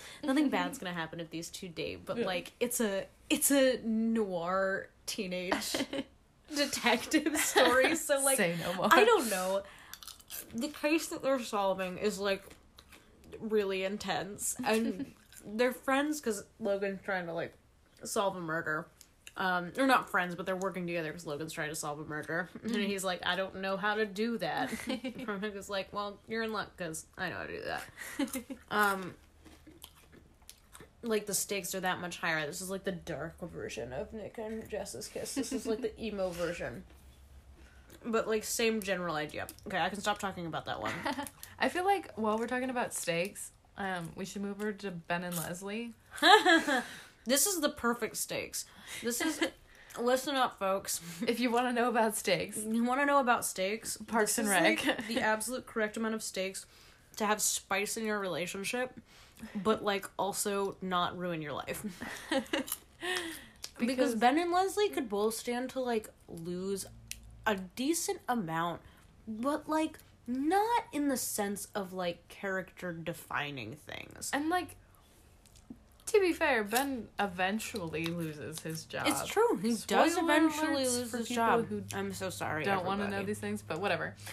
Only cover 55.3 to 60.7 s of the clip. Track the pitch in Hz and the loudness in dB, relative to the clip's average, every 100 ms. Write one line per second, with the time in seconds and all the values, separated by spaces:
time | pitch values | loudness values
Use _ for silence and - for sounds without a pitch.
55.3 | 214 226 254 - 226 214 226 220 220 - | 2 -2 -6 -4 -2 -2 0 -2 -2 -4
56.3 | 196 190 185 - - - - - - 208 | -4 -4 -6 -14 -20 -20 -20 -12 -2 2
57.3 | 208 - - - 196 208 233 220 208 190 | 2 2 0 0 0 0 -2 0 0 0
58.3 | 151 175 196 190 247 254 - - - - | -2 -2 -4 -2 -2 -4 -6 -20 -20 -20
59.3 | - 220 214 202 226 202 196 - - 190 | -16 -10 -2 2 2 2 0 -2 -4 -2
60.3 | - 208 202 196 | 0 0 0 -2